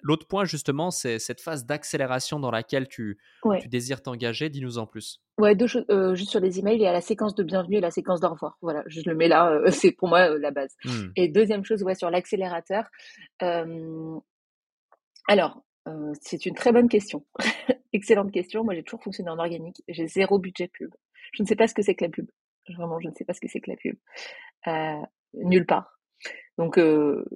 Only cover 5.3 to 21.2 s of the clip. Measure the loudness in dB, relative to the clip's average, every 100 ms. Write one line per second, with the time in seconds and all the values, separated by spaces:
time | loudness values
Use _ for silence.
5.3 | 2 4 6 2 0 2 2 2 0 -2
6.3 | 0 0 0 0 2 2 2 -2 -2 -2
7.3 | -2 -2 -2 0 0 0 -2 -2 0 0
8.3 | -2 -10 -8 -6 -6 -6 -8 -4 2 6
9.3 | 6 6 6 4 6 4 4 4 6 6
10.3 | 2 -2 -4 -6 _ -6 -6 -4 0 2
11.3 | 4 4 2 -2 -2 -2 -2 -2 -2 -2
12.3 | -4 -4 -6 -4 -4 -4 -12 -20 -20 -20
13.3 | -6 -2 -2 -4 -8 -10 -10 -10 -12 -14
14.3 | _ _ _ _ _ _ _ _ _ 2
15.3 | 4 4 -2 _ _ -12 -10 -8 -10 -10
16.3 | -8 -8 0 4 6 6 4 0 -10 -12
17.3 | -4 -2 -2 -2 -2 _ -2 4 4 2
18.3 | -2 -4 -4 -2 -4 -8 -12 -10 -8 -6
19.3 | -4 -4 -6 -12 -16 -12 -8 -2 0 2
20.3 | 2 0 -6 -8 -8 -14 -16 _ _